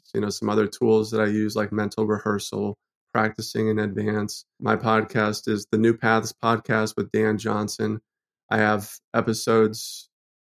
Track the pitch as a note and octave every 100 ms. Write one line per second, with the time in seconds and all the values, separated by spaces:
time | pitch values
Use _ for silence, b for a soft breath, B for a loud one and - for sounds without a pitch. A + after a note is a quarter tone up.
0 | _ - G#2 G2 G#2+ G#2+ G#2 - A#2 A2
1 | A2 A2 G#2+ G#2+ G#2+ G#2+ G#2 G#2+ G#2 -
2 | A2 G#2 G#2+ G2+ - G#2 G2+ G#2 _ _
3 | _ A2+ A2 - A2 - A2 G#2+ G#2+ G2+
4 | G#2 G#2+ G#2 - - - A2 A2 A#2 A2
5 | G#2+ A2+ G#2+ G#2+ - G#2 - G#2+ A2+ A#2
6 | A2+ A2 A2+ - A2+ A2+ - A2 G#2+ -
7 | - A2+ A2 G#2+ G#2+ G#2 G#2 - A2 A2
8 | _ _ _ _ - A2 G#2+ G#2 G2+ -
9 | _ A#2 A2+ A2 - A2+ A2 A2 - -
10 | - _ _ _